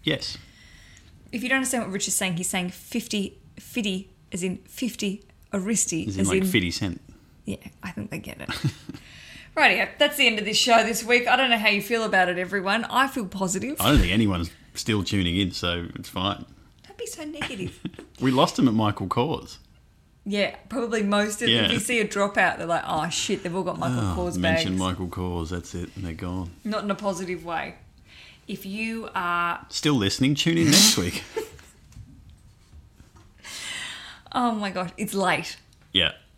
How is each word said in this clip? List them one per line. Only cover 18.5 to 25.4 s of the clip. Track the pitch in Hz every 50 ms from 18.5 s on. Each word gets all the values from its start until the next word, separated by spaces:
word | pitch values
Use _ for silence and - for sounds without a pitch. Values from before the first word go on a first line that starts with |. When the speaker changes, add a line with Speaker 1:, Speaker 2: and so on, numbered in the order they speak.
| -
Speaker 1:
them | - 196
at | 127 107
Michael | 110 110 104 101 - 101
Kors. | 92 - 120 123 - 123 - - - - - - _ - _ - _ _ _ _ _ _ _ _
Speaker 2:
Yeah, | 202 202 208 196 - - - - -
probably | 214 262 233 226 220 220
most | - 202 202 208 208 214 208 -
of | 240 -
Speaker 1:
Yeah. | - 233 214
Speaker 2:
if | -
you | - -
see | - - 247 233
a | 214
dropout, | 208 - 196 202 202 - 233 190 175 - -
they're | 170
like, | 165 170 165 -
"Oh, | - 165 156 151 170
shit, | - - - - 202 -
they've | - 180 170
all | 190 -
got | 180 - -
Michael | - - 127 123
Speaker 1:
Oh, | 110 95 87
Speaker 2:
Kors | - 90 87 85
Speaker 1:
mention | 90 90 92 92 82 - 95 92
Speaker 2:
bags." | 92
Speaker 1:
Michael | 92 92 90 90 95
Kors, | 87 - 95 90 90 87 85